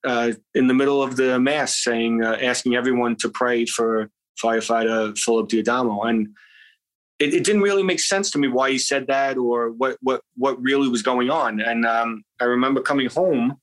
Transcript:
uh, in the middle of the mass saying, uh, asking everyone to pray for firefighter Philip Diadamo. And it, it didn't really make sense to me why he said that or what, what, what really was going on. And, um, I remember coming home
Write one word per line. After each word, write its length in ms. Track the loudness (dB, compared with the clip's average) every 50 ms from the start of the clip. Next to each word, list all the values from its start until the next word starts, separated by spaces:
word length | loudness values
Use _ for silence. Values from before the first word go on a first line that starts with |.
| -4
uh, 300 | -2 -2 0 0 -2 -2 -4 _ _ _
in 140 | 2 4
the 60 | 4 4
middle 280 | 4 2 2 2 2
of 140 | 0 0 0
the 240 | 0 2 2 2 2
mass 420 | 2 2 2 0 -2 -2 -2 -2
saying, 420 | -2 -2 0 0 0 0 0 0 0
uh, 140 | 0 0 0
asking 340 | 0 -2 -2 0 0 0 0
everyone 400 | 2 2 2 2 2 2 0 -2
to 120 | -2 -4 -6
pray 360 | -2 -2 0 0 2 0 0
for 440 | -2 -2 -2 -2 0 0 -2 -4 -6 _ _ _ _ _ -4 -2
firefighter 720 | 0 0 0 0 0 0 0 2 0 0 0 -2 -2 -4
Philip 300 | -4 0 0 2 0 0
Diadamo. 600 | 0 -2 0 0 0 0 0 0 -2 -2 -2 -2 0
And 180 | 0 0 -2 -4 -8 _ -20 _ _ -20 -20 -20 _ _ _ _ _ _ _ _ _ _
it, 160 | -2 0 0
it 80 | 0 2
didn't 180 | 2 2 4
really 220 | 2 2 2 2 2
make 160 | 0 0 -2
sense 320 | -2 -2 -2 -2 -2 -2
to 80 | -2 0
me 80 | -2
why 240 | 0 0 0 0 0
he 80 | 0 -2
said 260 | -2 -2 -2 -2 -2
that 300 | -2 0 0 0 0 -2
or 340 | -2 0 0 0 0 -2 -4
what, 260 | -2 -2 -2 -2 -2 -2
what, 200 | -2 -2 -2 -2 _ _ _
what 240 | -2 -2 -2 -2 -2
really 300 | -2 0 2 2 2 2
was 140 | 0 0 0
going 260 | 0 0 0 0 0
on. 320 | 0 0 0 -2 -2 -2
And, 240 | -4 -2 0 0 0
um, 380 | 2 2 0 0 -2 -6 -10 -14 _ _ -2
I 40 | 0
remember 360 | 0 2 2 2 2 0 0
coming 260 | 0 0 0 0 0 -2
home 480 | 0 0 0 2 2 2 0 -2 -4 _